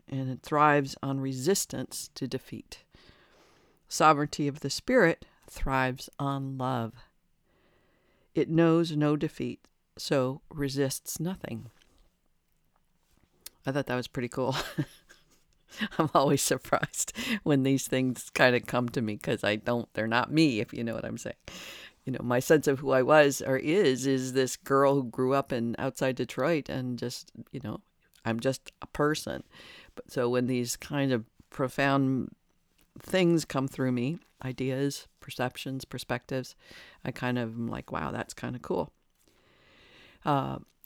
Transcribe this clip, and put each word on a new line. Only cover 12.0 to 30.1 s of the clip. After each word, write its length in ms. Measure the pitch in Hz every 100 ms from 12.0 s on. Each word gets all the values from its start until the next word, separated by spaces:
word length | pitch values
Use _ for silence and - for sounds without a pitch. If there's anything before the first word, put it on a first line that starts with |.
| _ _ _ _ _ _ _ _ _ _ _ _ _ _ - -
I 80 | 139
thought 140 | 139 127
that 100 | 123
was 120 | 120
pretty 200 | - 120
cool. 280 | - 123 135 - - 143 - _ - _
<laughs> 680 | _ _ _ _ - 214 -
I'm 100 | 156 160
always 260 | 139 139
surprised 720 | - 131 - - - - - - 247 214
when 180 | - 139
these 260 | 131 135 -
things 440 | 131 131 120 -
kinda 280 | - 131 123
come 300 | - 123 123
to 140 | 131
me, 140 | 110 107
'cause 260 | - 117
I 140 | 101 107
don't, 300 | - 120 -
they're 140 | - 113
not 240 | 117 -
me, 300 | 151 156 110
if 120 | 117
you 100 | -
know 120 | 117 113
what 100 | 117
I'm 140 | 113
saying. 180 | - - - - - - - _ -
You 80 |
know, 100 | 127
my 160 | 120 123
sense 260 | - 156 147
of 140 | 135
who 100 | 135
I 140 | 131
was 400 | 127 156 143 135
or 140 | - 131
is, 500 | 147 185 160 127 135
is 260 | 131 131
this 240 | 131 127 -
girl 380 | - 139 139 139
who 80 |
grew 320 | 123 - 127 139
up 180 | 139
in 220 | 123 117 -
outside 380 | 135 - 131 127
Detroit 540 | 131 - 139 165 -
and 280 | 131 127 120
just, 340 | 123 - - - -
you 100 | 135
know, 180 | 107 - - _ _ _ 113
I'm 140 | 113
just 320 | 131 131 - -
a 60 | -
person. 560 | - 147 156 - 65 - - - - -
But 180 | - -